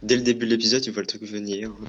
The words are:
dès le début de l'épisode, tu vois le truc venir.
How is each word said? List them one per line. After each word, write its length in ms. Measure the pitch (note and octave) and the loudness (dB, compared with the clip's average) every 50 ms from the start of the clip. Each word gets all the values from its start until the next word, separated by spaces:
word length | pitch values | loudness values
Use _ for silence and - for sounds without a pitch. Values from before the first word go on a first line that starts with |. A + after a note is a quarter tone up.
dès 140 | - G#2+ B2 | 2 2 4
le 60 | B2 B2 | 4 4
début 220 | B2 A#2+ A#2 A#2 | 4 2 2 2
de 60 | A2+ | 2
l'épisode, 300 | A#2 A2+ A2+ A2 B2 C3 | 2 2 4 2 2 2
tu 80 | B2+ A2+ | 0 -2
vois 100 | G#2 G#2+ | -4 -4
le 60 | F#2+ F#2 | -4 -6
truc 140 | - G#2+ A2 | -6 -8 -10
venir. 460 | G#2+ G#2+ G#2 G#2 G2+ G2 G2 G#2+ A2 G#2+ G#2 A2 | -8 -8 -6 -6 -4 -4 -6 -6 -8 -10 -12 -8